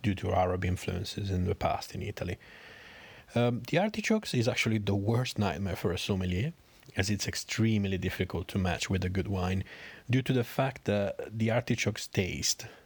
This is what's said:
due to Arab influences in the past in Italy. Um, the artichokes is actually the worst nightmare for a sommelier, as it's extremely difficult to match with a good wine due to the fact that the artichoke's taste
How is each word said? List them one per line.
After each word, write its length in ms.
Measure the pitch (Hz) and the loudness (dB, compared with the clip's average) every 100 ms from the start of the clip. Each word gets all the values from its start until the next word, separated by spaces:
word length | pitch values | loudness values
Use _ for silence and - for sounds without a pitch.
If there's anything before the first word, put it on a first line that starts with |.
due 100 | 104 | -2
to 180 | 95 92 | 0 0
Arab 320 | 95 92 92 | 2 2 2
influences 680 | 92 92 - 90 98 - 98 | 0 -2 -2 -4 -4 -4 -2
in 140 | 90 90 | 0 0
the 100 | - | 0
past 400 | - - - - | 0 -2 -6 -8
in 80 | |
Italy. 340 | - - 90 90 - - - - - - - - - | -6 -6 -6 -6 -10 -20 -20 -20 -20 -20 -20 -20 -4
Um, 300 | 120 120 120 117 | 2 2 0 0
the 120 | 160 | 0
artichokes 560 | 214 214 - 220 - 127 | 0 0 2 2 2 0
is 120 | 117 | 2
actually 300 | 110 117 110 | 2 2 2
the 160 | 101 | 2
worst 460 | 101 101 117 127 - | 2 4 2 2 2
nightmare 360 | 101 76 98 - | 0 0 -2 -2
for 160 | 95 | 0
a 60 | 90 | 0
sommelier, 560 | - 98 92 90 143 - - - - - | 0 0 2 2 0 -4 -16 -20 -10 -2
as 140 | 95 | 0
it's 180 | 101 - | 0 -2
extremely 680 | - - - 110 107 98 92 | -6 -4 2 4 4 2 0
difficult 500 | 90 - 92 90 90 | -2 -2 -2 -2 -2
to 100 | 101 | 0
match 320 | 90 82 - | 0 0 0
with 120 | 95 | 0
a 60 | 92 | 0
good 180 | 95 98 | -2 -2
wine 360 | 95 90 95 - - - - - | 0 0 -2 -4 -10 -16 -10 0
due 140 | 127 | 2
to 120 | 127 | 4
the 100 | 131 | 2
fact 420 | 117 - 131 - - | 2 0 -2 -2 0
that 500 | 101 101 - - 110 | 0 0 -4 -6 0
the 140 | 110 | 2
artichoke's 560 | 117 - 120 113 101 - | 2 2 0 0 -2 -4
taste 640 | - 92 76 - - - - | 0 0 0 -2 -2 -6 -18